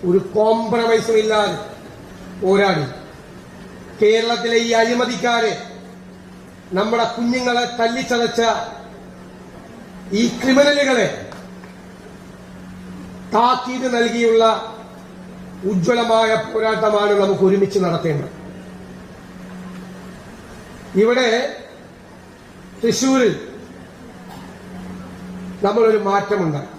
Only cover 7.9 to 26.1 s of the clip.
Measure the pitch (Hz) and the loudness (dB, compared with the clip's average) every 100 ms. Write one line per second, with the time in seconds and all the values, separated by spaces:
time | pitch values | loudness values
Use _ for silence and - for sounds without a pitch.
7.9 | 247 - 240 233 - 226 214 - - - | 0 -2 0 0 2 2 0 -4 -12 -16
8.9 | - - - - - - - - - - | -18 -18 -18 -18 -18 -18 -18 -18 -18 -18
9.9 | - 185 202 240 - 262 262 285 285 269 | -18 -4 0 0 0 4 6 6 6 4
10.9 | 247 185 - - - - - - - - | 2 2 -2 -12 -14 -16 -18 -18 -20 -20
11.9 | - - - - - - - - - - | -20 -20 -20 -20 -20 -18 -18 -18 -16 -16
12.9 | - - - - 220 240 254 254 254 254 | -16 -16 -16 -2 2 4 2 -2 -4 -2
13.9 | 240 233 233 233 226 226 220 - - - | 2 2 4 4 6 6 4 -4 -12 -16
14.9 | - - - - - - - 190 190 170 | -18 -18 -18 -18 -16 -16 -6 -2 0 2
15.9 | 240 226 220 220 220 - 220 220 214 214 | 2 4 4 4 2 0 0 0 2 2
16.9 | 208 208 202 196 175 185 196 196 202 180 | 4 4 4 4 4 4 4 2 2 2
17.9 | 165 165 143 - - - - - - - | 0 0 -2 -4 -10 -16 -16 -18 -18 -18
18.9 | - - - - - - - - - - | -18 -18 -20 -20 -18 -16 -14 -14 -14 -16
19.9 | - - - - - - - - - - | -16 -16 -16 -18 -18 -18 -18 -18 -18 -2
20.9 | 180 220 247 240 226 285 - - - - | 4 4 4 4 2 0 -6 -16 -20 -20
21.9 | - - - - - - - - - 226 | -20 -20 -20 -20 -20 -20 -20 -20 -2 0
22.9 | - 262 262 226 151 - - - - - | 2 2 4 4 0 -10 -16 -18 -18 -20
23.9 | - - - - - - - - - - | -18 -18 -18 -18 -18 -18 -18 -16 -14 -12
24.9 | - - - - - - - 202 220 226 | -14 -14 -14 -14 -12 -12 -2 0 4 6
25.9 | 214 196 | 6 4